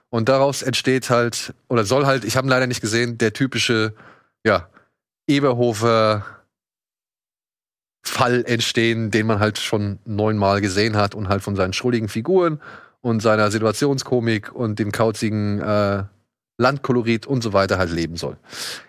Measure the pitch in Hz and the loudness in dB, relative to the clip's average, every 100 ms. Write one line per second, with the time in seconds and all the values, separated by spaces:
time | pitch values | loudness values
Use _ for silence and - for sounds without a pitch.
0 | _ 117 113 135 139 135 131 120 - 131 | _ -2 2 4 2 0 -4 -2 0 0
1 | - 120 120 - - - _ 120 101 131 | 2 2 2 -2 -10 -14 _ -2 2 2
2 | 139 135 104 131 131 127 127 120 113 113 | 2 0 0 -2 2 2 0 -2 -2 0
3 | 120 117 113 104 135 117 - 113 110 107 | -2 0 -2 0 -2 -2 0 0 0 -6
4 | - - _ _ 110 95 87 _ _ _ | -18 -20 _ _ 0 0 0 _ _ _
5 | _ _ - 143 139 120 120 104 117 113 | _ _ -2 2 2 2 0 2 2 4
6 | 107 107 104 - _ _ _ _ _ _ | 2 0 -4 -16 _ _ _ _ _ _
7 | _ _ _ _ _ _ _ _ _ _ | _ _ _ _ _ _ _ _ _ _
8 | - - 127 123 117 117 - - 113 113 | -8 0 2 2 0 -2 0 0 0 0
9 | 110 107 110 104 107 98 - 110 104 95 | 0 0 2 2 0 0 -4 -2 -2 -6
10 | - 104 107 107 98 101 101 92 113 107 | -6 -2 0 2 2 2 2 0 0 2
11 | 101 104 95 98 - 98 95 95 123 120 | 0 -2 -2 -2 -2 -2 -2 -2 0 0
12 | 110 110 127 190 170 151 - - - _ | -2 -4 0 2 2 -2 -8 -20 -20 _
13 | 123 113 110 107 104 107 110 104 147 135 | -2 0 2 4 2 2 0 0 0 -2
14 | - 123 117 110 - - 117 104 104 - | -2 0 0 -2 -4 -6 -4 -2 -4 0
15 | 113 110 110 107 104 104 80 104 101 101 | 0 0 -2 -2 -2 -2 0 0 0 -2
16 | 98 _ _ _ _ - 123 139 - 123 | -6 _ _ _ _ 0 0 0 0 0
17 | 117 113 - 135 113 98 98 95 90 85 | 0 -2 -2 -4 0 0 2 0 0 -2
18 | 80 85 69 - - - - - | -4 -6 -10 -12 -16 -12 -12 -12